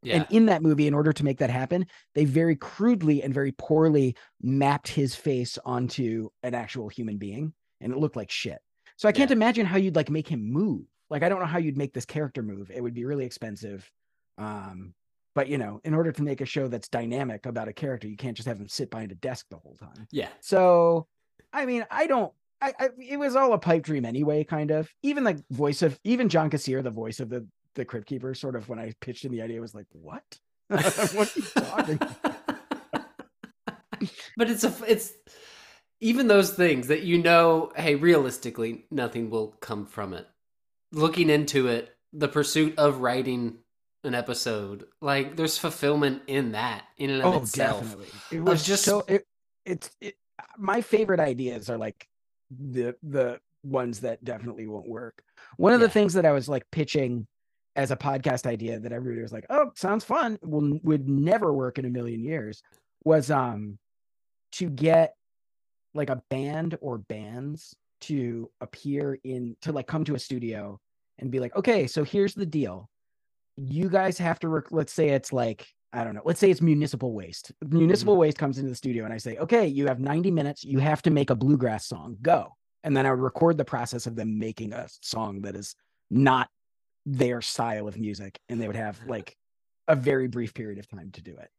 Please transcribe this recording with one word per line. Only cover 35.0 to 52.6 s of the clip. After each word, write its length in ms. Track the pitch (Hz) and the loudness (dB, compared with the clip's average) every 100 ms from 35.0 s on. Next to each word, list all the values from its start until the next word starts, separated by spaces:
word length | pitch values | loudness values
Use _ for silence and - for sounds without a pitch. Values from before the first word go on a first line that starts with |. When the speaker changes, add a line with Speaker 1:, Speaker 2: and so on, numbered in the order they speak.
| - - _ - - - - - _ _ | 2 -14 _ -20 -20 -20 -20 -20 _ _
Speaker 1:
even 280 | 226 240 247 | 0 4 6
those 260 | 202 196 | 6 6
things 340 | - 175 135 123 | 4 4 4 2
that, 140 | 151 | 0
you 160 | 185 175 | 4 4
know, 540 | 170 170 165 160 165 - | 6 8 8 4 2 -2
hey, 200 | 160 143 | 0 4
realistically, 880 | 165 165 131 123 123 117 113 120 _ | 6 6 6 -2 -8 -4 -4 -6 _
nothing 400 | 147 120 120 113 | -4 -2 -4 -4
will 240 | 110 107 _ | -2 -4 _
come 280 | - 107 104 | -10 -8 -8
from 260 | - 101 | -10 -10
it. 140 | 87 - _ _ _ _ _ _ | -10 -14 _ _ _ _ _ _
Looking 400 | 156 160 165 165 | 0 0 4 4
into 360 | 151 147 143 123 | 4 4 2 2
it, 280 | 117 - _ _ | 0 -4 _ _
the 160 | 151 143 | -4 -2
pursuit 500 | 151 147 156 156 156 | 0 0 2 2 4
of 220 | 147 131 | 4 4
writing 580 | 127 127 135 123 120 117 _ _ _ _ | 0 0 -2 -2 -4 -8 _ _ _ _
an 100 | 147 | -4
episode, 720 | 120 120 120 - 107 101 101 - _ | -4 -4 -4 -2 -4 -6 -10 -16 _
like, 340 | 143 139 139 165 | -2 -2 -2 -2
there's 220 | 160 - | -2 0
fulfillment 640 | 165 - 143 147 143 135 - | -4 -2 0 2 2 0 -4
in 240 | 135 123 | -2 -2
that, 320 | 107 120 104 - _ | -2 -4 -6 -12 _
in 120 | 139 | -4
and 140 | 135 | 2
of 100 | 180 | 2
Speaker 2:
Oh, 40 | 180 | 2
Speaker 1:
itself. 400 | 120 135 127 107 | 0 -2 0 -2
Speaker 2:
definitely. 280 | 113 101 98 - - | -6 -12 -16 -20 -10
It 80 | 165 | -2
Speaker 1:
Of 80 | 170 | 2
Speaker 2:
was 160 | 160 | 4
Speaker 1:
just 200 | 165 196 | 2 2
Speaker 2:
so, 200 | 202 208 196 | 2 2 2
it, 180 | 196 - _ _ _ - | 0 0 _ _ _ -8
it's, 240 | 180 - _ | -8 -8 _
it, 160 | 208 - _ - - - | -16 -16 _ -20 -20 -8
my 220 | 196 214 | -2 -2
favorite 380 | 220 214 214 180 | 2 2 4 2
ideas 520 | 151 123 127 117 101 | 2 0 -6 -6 -8
are, 60 | 117 | -6
like, 280 | 110 - - _ _ _ _ | -6 -10 -20 _ _ _ _
the, 440 | 127 | -14